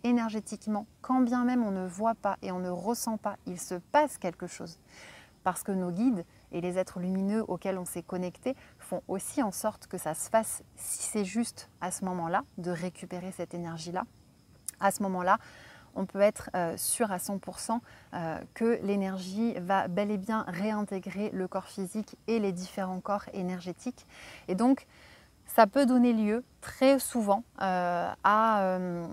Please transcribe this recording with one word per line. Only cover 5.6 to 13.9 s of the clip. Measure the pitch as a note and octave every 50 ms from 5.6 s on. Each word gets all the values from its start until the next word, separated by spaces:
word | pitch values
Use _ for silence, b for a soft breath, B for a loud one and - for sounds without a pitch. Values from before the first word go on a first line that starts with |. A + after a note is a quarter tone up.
| -
que | -
nos | G3 F#3+ F3+ F3
guides | E3+ F#3 A#3 C4+ A#3 F3 E3+ b b b b b
et | - F3
les | E3+ F3+ F3
êtres | F#3 F#3 - - F#3
lumineux | F3 F#3 F#3+ F#3+ G3 G3 G#3 A3+ A3
auxquels | - F#3 E3+ - G3 F#3+
on | F#3 F3+
s'est | - - F3 E3
connecté | - F#3 F3+ F3+ F3+ - - - B3+ C4+ B B B B -
font | - - F#3 - -
aussi | - F#3 G3 - - - D4
en | B3 G3
sorte | - - - G#3+ - - -
que | - -
ça | F3 - D3+ E3
se | - - -
fasse, | - A3 A3 - - - - - -
si | - - - - - -
c'est | - - G#3+ G3+
juste | F#3 G3 A3+ A#3 - - - - - - -
à | D#3+ F3+
ce | F3+ - F#3+
moment-là, | F#3+ F3+ F3 E3 E3 F3+ G#3 C#4 - -
de | - E3 F3+
récupérer | F3 D#3+ F3+ F3+ - - F#3+ - F#3 F3 F3+ F#3
cette | - - E3+ E3+ -
énergie-là. | F3 E3+ E3 E3 E3 D#3+ F3